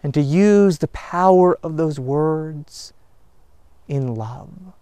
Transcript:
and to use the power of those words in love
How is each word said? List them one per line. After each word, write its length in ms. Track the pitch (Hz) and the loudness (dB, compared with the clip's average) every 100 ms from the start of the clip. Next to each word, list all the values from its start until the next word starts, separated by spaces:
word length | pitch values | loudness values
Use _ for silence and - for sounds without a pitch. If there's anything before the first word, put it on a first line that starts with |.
and 140 | 147 | -2
to 60 | 143 | -2
use 580 | 139 165 208 202 202 165 | 0 2 4 6 4 2
the 80 | 160 | -6
power 720 | - - 175 185 185 180 - | -8 -8 0 4 6 4 2
of 160 | 170 156 | -4 -4
those 220 | 160 143 | -4 -4
words 920 | 127 143 156 156 156 151 151 - - _ _ _ _ _ _ _ _ _ - | -4 -2 -2 -4 -8 -12 -16 -20 -20 _ _ _ _ _ _ _ _ _ -8
in 260 | 139 131 | -6 -6
love 600 | 113 110 120 - 185 185 _ | -8 -10 -14 -18 -20 -20 _